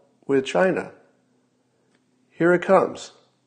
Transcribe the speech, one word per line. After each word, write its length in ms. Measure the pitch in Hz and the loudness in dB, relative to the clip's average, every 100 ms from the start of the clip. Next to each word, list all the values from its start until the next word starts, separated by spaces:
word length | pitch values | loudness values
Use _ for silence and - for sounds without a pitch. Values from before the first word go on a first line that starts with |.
| _ _ - | _ _ -4
with 180 | 139 | -2
China. 480 | 135 180 185 127 - - _ _ _ _ _ _ _ _ _ _ _ _ _ | -2 0 0 -2 -8 -14 _ _ _ _ _ _ _ _ _ _ _ _ _
Here 220 | - 170 | -2 0
it 100 | 175 | 2
comes. 500 | 175 190 127 - - - _ _ | 2 2 2 -4 -18 -20 _ _